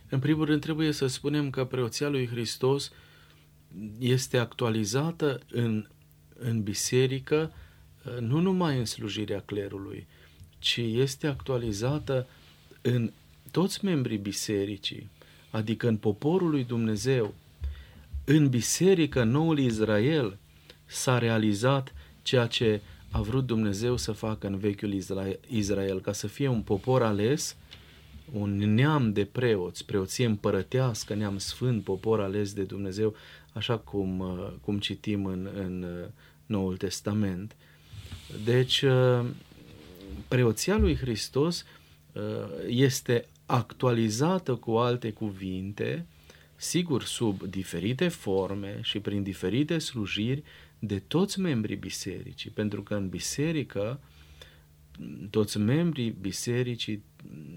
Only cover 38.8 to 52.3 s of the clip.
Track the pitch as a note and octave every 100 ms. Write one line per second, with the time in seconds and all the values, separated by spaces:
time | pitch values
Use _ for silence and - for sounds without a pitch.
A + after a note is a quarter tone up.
38.8 | C#3 B2+ B2+ B2 B2 - - - - -
39.8 | - - G2 G2 - B2+ A#2+ G#2+ - G#3+
40.8 | G3 C3+ B2+ G#2+ - C3 D#3+ E3+ - -
41.8 | - - - - G#2+ A2 G#2+ C#2+ F#2 B2
42.8 | C3+ C3+ - A#2+ - - - B2 G#2+ -
43.8 | B2+ A#2+ A2+ G#2+ D#3 F#3 D#3+ A#2 - A2+
44.8 | B2 B2 A2+ - A2 F#2+ F#2+ F#2 G2 G#2+
45.8 | A2+ D3+ E3+ - - - - - - E3+
46.8 | F3 A#2+ - - A2+ F#2+ F#2 F#2+ F#2 E2+
47.8 | G2 B2+ F3+ - G#2 F#2+ F#2 G2 G2 A2+
48.8 | A#2 G#2 G2+ G2+ G2 F2+ F#2 A#2 D#3 E3
49.8 | - A#2 F#2+ G#2 A2+ C#3 - - - -
50.8 | G#2 G2 - D#3+ G#3 G3 F#3 A#2+ G#2+ G2
51.8 | G2 - G2 F2+ F2+